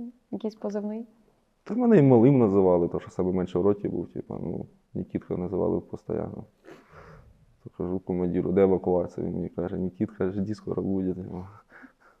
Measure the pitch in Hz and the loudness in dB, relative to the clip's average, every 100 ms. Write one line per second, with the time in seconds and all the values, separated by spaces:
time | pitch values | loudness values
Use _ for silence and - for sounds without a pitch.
0 | 240 - _ 196 214 214 208 208 208 220 | -16 -18 _ -10 -10 -8 -8 -8 -8 -10
1 | 233 _ _ _ _ _ - 220 240 202 | -12 _ _ _ _ _ -8 0 6 8
2 | 139 120 123 135 110 98 92 87 85 80 | 8 8 8 6 4 6 6 4 2 -2
3 | - - 90 92 90 87 95 101 - - | -8 -4 -2 -2 -2 0 0 0 -2 -6
4 | - - - - - 82 - _ _ 95 | -8 -10 -12 -10 -8 -8 -12 _ _ -10
5 | 92 95 - 87 90 90 90 90 - - | -8 -8 -6 -6 -4 -2 -2 -2 -4 -12
6 | - 82 82 - - _ - - _ - | -8 -6 -6 -10 -16 _ -20 -20 _ -20
7 | - - - _ _ _ - - 90 95 | -20 -20 -20 _ _ _ -18 -10 -6 -6
8 | - 90 90 90 87 92 95 90 92 90 | -4 -4 -2 -2 0 2 2 2 0 -2
9 | 87 - 87 90 87 - 90 92 92 - | -2 -6 -8 -8 -8 -8 -8 -6 -8 -6
10 | 107 - 95 101 98 104 - 92 95 98 | -8 -4 -6 -4 -6 -8 -8 -6 -4 -4
11 | 92 90 95 87 95 104 _ - - _ | -4 -6 -10 -12 -14 -20 _ -20 -20 _
12 | _ _ | _ _